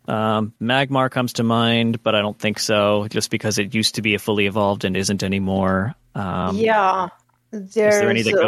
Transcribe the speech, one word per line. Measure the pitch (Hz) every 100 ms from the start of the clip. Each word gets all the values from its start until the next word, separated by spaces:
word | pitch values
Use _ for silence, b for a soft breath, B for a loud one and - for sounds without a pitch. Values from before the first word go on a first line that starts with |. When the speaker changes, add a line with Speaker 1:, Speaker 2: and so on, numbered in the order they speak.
| -
Speaker 1:
Um, | 113 110 107 107 -
Magmar | 113 131 135 135 131
comes | 131 123
to | -
mind, | 117 113 117 117 117 113
but | 113 107
I |
don't | 104 104
think | 107 107
so, | - 107 104 104 101
just | 113 -
because | 110 107 104
it | 98
used | 110 104 -
to |
be | 110
a | 101
fully | - 104 101
evolved | 104 101 101
and | 98 95
isn't | 98 101
anymore. | 98 98 95 95 95 95 104 - _ -
Um, | 180 185 185 196
Speaker 2:
Yeah. | 220 214 190 190 180 - _ _ _
Speaker 1:
is | 214 190 226
there | 208 208 208
any | 113
that | 110
Speaker 2:
There's | 180